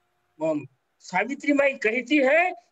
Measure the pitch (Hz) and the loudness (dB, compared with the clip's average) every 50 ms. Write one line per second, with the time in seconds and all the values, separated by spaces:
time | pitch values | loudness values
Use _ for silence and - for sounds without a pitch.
0 | _ _ _ _ _ _ _ - 156 160 156 147 127 - _ _ _ _ _ _ | _ _ _ _ _ _ _ -6 -4 -2 -2 -4 -6 -10 _ _ _ _ _ _
1 | - - 180 185 214 254 285 285 - 285 285 269 277 277 262 - - 214 220 254 | -12 -6 -4 -4 -4 -4 -6 -4 -2 0 2 2 2 0 0 -2 -2 -2 -2 -2
2 | 240 247 294 302 262 262 302 330 359 359 349 - - _ | -2 0 2 2 4 4 4 4 2 0 -2 -8 -14 _